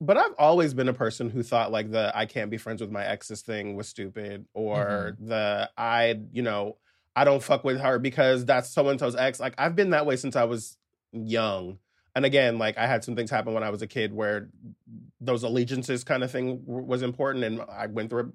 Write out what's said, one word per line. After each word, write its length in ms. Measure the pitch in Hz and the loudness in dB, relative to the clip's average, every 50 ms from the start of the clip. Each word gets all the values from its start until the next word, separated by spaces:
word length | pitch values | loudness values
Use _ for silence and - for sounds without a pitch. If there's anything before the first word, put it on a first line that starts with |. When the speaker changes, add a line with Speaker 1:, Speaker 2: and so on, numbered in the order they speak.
Speaker 1:
but 160 | 160 147 208 | 2 4 6
I've 160 | 294 427 440 - | 6 4 2 4
always 380 | - 147 156 170 175 160 147 127 | 6 6 8 8 8 6 4 2
been 140 | 131 127 127 | 0 0 0
a 60 | 123 | 0
person 360 | 127 123 110 113 - 123 113 | 0 0 -2 -2 -2 -4 -4
who 140 | 110 123 117 | -2 -4 -2
thought, 260 | - 123 117 113 101 | 2 2 2 2 2
like, 220 | 110 107 107 107 | 0 -2 -2 0
the 180 | 110 113 107 101 - | 0 0 0 0 0
"I 100 | 107 110 | -2 -2
can't 240 | 110 - 117 107 104 | -2 -2 -4 -4 -4
be 60 | 117 | -6
friends 240 | 113 - 110 113 101 | -8 -8 -8 -8 -8
with 100 | 110 101 | -6 -6
my 140 | 104 101 101 | -6 -4 -4
exes" 360 | 104 104 104 - - 107 - | -4 -4 -6 -8 -12 -14 -12
thing 340 | - 117 110 104 101 104 101 | -8 -8 -6 -6 -6 -6 -8
was 100 | 101 107 | -8 -10
stupid, 600 | - - - 98 95 95 107 104 101 101 101 120 - | -10 -10 -10 -10 -10 -10 -10 -10 -10 -10 -12 -14 -10
or 600 | - 107 110 107 104 104 101 101 104 101 101 107 104 | -8 -6 -4 -2 0 0 0 0 -2 -2 -4 -6 -8
Speaker 2:
Mm-hmm. 140 | 107 110 113 | -10 -6 -4
Speaker 1:
the 420 | 113 107 107 104 104 101 104 - _ 117 | -2 0 0 0 0 0 -2 -4 _ -4
"I, 400 | 117 117 117 117 117 117 113 107 107 113 | -2 0 2 4 4 4 2 0 -6 -8
you 100 | - 123 | -4 -2
know, 360 | 120 113 104 104 101 107 - _ _ _ _ _ _ _ - | -2 0 0 -2 -2 -4 -6 _ _ _ _ _ _ _ 2
I 80 | 127 | 4
don't 200 | 143 143 139 131 | 6 6 6 4
fuck 200 | 123 - 143 131 | 4 2 0 2
with 160 | - 135 127 135 | 2 0 0 0
her 220 | 139 131 131 120 | 2 2 2 2
because 440 | 127 135 - 160 135 131 131 127 123 | 0 0 2 4 4 4 4 4 4
that's 220 | 127 135 127 123 - | 4 4 2 2 0
so-and-so's 440 | - 160 139 139 139 131 147 123 120 | 2 2 4 4 2 2 0 -2 0
ex." 240 | 123 127 135 123 - | 0 0 0 0 -2
Like, 160 | 123 131 - - | -6 -6 -2 0
I've 180 | 143 170 170 | 0 2 2
been 140 | 196 202 185 | 2 2 4
that 160 | 165 151 147 | 4 2 2
way 100 | 147 127 | 2 0
since 180 | - - 135 123 | 0 -2 0 2
I 100 | 131 117 | 2 2
was 320 | 117 120 113 - - - _ _ _ _ _ _ _ | 2 0 -2 -6 -10 -18 _ _ _ _ _ _ _
young. 640 | - 117 110 110 117 113 110 107 98 92 90 90 98 - _ _ _ _ _ _ - | -10 -8 -4 -2 0 0 0 0 -2 -4 -6 -8 -12 -14 _ _ _ _ _ _ -2
And 80 | 131 139 | 0 2
again, 320 | 139 139 139 131 120 117 | 4 6 6 6 4 4
like, 220 | 113 110 107 104 110 | 2 0 0 0 0
I 80 | 117 | 0
had 180 | 127 127 110 - | 0 0 0 -2
some 100 | 123 117 | -4 -4
things 160 | 120 117 110 | -4 -4 -2
happen 220 | 135 110 107 120 | -2 -2 -2 -2
when 100 | 110 110 | -2 -2
I 60 | 110 107 | -2 -2
was 140 | 104 101 | -4 -6
a 40 | 113 | -8
kid 240 | 107 - 120 110 104 104 | -6 -4 -4 -4 -2 -2
where 340 | 107 107 104 104 104 107 - - _ 113 113 - _ _ 113 113 110 117 - _ - | -2 -2 -2 -2 -2 -6 -10 -16 _ -20 -20 -20 _ _ -20 -20 -20 -20 -20 _ -6
those 220 | 123 131 123 113 | -2 -2 0 0
allegiances 600 | 123 113 120 127 123 120 135 127 123 - 127 120 | 0 0 0 0 0 0 -2 -4 -2 -2 -4 -4
kind 220 | - - 143 127 127 | -2 -2 -2 0 -2
of 60 | 127 | -2
thing 300 | 135 131 127 127 127 127 - | -2 -2 -2 -4 -4 -6 -8
w-, 180 | - 120 127 | -8 -8 -8
was 200 | 131 127 127 123 | -4 -2 -2 -2
important. 420 | 127 123 123 151 143 139 131 127 120 | -2 -2 -2 -2 -2 -2 0 -2 -2
And 160 | 110 113 113 | -2 -4 -6
I 280 | - - 104 101 107 104 | -8 -10 -10 -8 -8 -6
went 200 | 104 110 107 113 | -6 -6 -6 -4
through 240 | 120 120 120 123 | -4 -4 -4 -6